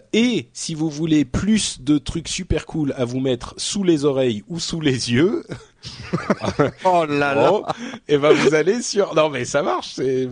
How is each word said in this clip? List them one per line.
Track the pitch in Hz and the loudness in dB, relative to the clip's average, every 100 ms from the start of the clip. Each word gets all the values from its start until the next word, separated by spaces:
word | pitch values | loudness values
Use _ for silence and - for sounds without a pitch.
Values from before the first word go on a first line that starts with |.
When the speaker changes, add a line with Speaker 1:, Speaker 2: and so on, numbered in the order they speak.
| - | -2
Speaker 1:
et | 214 247 202 120 | 2 2 0 -4
si | - - 156 | -10 -8 -4
vous | 160 | -4
voulez | 147 165 151 139 | -2 2 2 2
plus | - 190 220 - - | 0 2 2 0 -4
de | 127 147 | 0 0
trucs | - 170 - | 0 -8 -6
super | - 185 151 - | -6 -2 -2 -2
cool | 160 139 131 | -4 -2 -2
à | 120 | -2
vous | 127 | -2
mettre | 135 120 - - | 0 -2 -4 -8
sous | - 202 | -6 0
les | 180 156 143 | 2 4 2
oreilles | 135 131 107 - | 2 0 0 -4
ou | 165 | -8
sous | - 170 | -6 -2
les | 151 127 120 | 0 0 2
yeux, | 120 180 - - - - _ | 4 4 2 -6 -14 -16 _
<laughs> | - - - - - - 98 - 139 - 185 | -18 -16 -6 -6 -4 -4 -4 -2 -2 0 2
Speaker 2:
Oh | 175 156 | 2 2
là | 143 143 139 | 0 0 2
là. | 143 | 2
Speaker 1:
bon, | 202 - - 240 226 - | 2 -2 -8 -10 -10 0
et | 143 | 2
ben | 151 | 4
vous | 147 147 | 4 4
allez | 156 160 240 | 4 2 0
sur, | - 202 175 156 | -2 -2 0 2
non | 156 | 2
mais | 135 | 0
ça | 120 143 | -2 0
marche, | 185 359 - - | 0 -2 -6 -4
c'est | 131 127 127 | -2 -2 -4